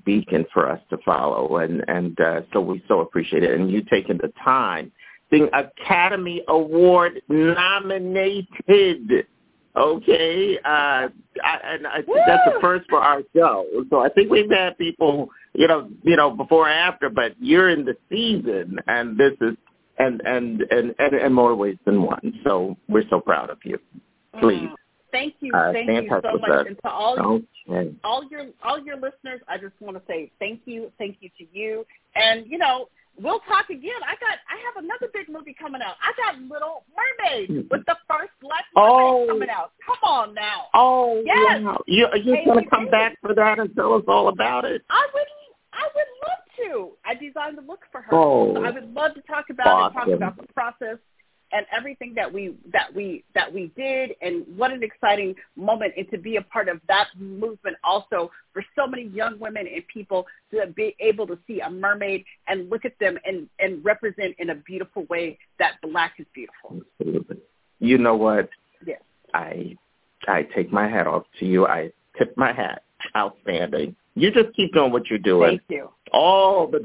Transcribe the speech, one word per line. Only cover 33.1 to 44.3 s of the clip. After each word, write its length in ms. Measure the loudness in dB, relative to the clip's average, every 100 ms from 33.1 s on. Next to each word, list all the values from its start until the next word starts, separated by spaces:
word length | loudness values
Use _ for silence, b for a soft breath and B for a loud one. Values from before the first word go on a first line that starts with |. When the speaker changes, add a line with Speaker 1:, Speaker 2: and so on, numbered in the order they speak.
| -10
Speaker 2:
we'll 200 | -6 -6
talk 280 | -2 -2 -2
again. 320 | -10 -12 -10 -10
I 60 | -6
got, 220 | -6 -8 -10
I 80 | -12
have 180 | -12 -12
another 260 | -12 -10 -10
big 160 | -12 -14
movie 240 | -18 -18 -18
coming 220 | -14 -10
out. 140 | -12 -6
I 100 | -6 -4
got 240 | -6 -6
Little 440 | -12 -10 -10 -10 _ -6
Mermaid 540 | -6 -2 -4 -4 -6
Speaker 1:
Mm. 200 | -6 -4
Speaker 2:
with 140 | -4
the 120 | -4 -6 -4
first 220 | -6 -6 _
Black 240 | -10 -8 0
Speaker 1:
Oh. 520 | 6 8 8 6 4 2
Speaker 2:
Mermaid 20 |
coming 220 | -2 -4
out. 220 | -6 -8 _ -6
Come 120 | 0
on 300 | 2 0 -2
now. 340 | -6 -8 -8 0
Speaker 1:
Oh, 500 | 4 6 4 2 0 2
Speaker 2:
Yes. 360 | 4 4 4
Speaker 1:
wow. 200 | -2 -6 0
You, 200 | 2 4
are 100 | 2
you 160 | 2
Speaker 2:
Haley 120 | 2 4
Speaker 1:
gonna 200 | 4 4
come 140 | 0 2
Speaker 2:
Bailey. 40 |
Speaker 1:
back 300 | 2 2 -2
for 140 | -2
that 240 | 4 4 2
and 180 | -2 -2
tell 160 | 2
us 120 | 2 4
all 200 | 2
about 360 | 2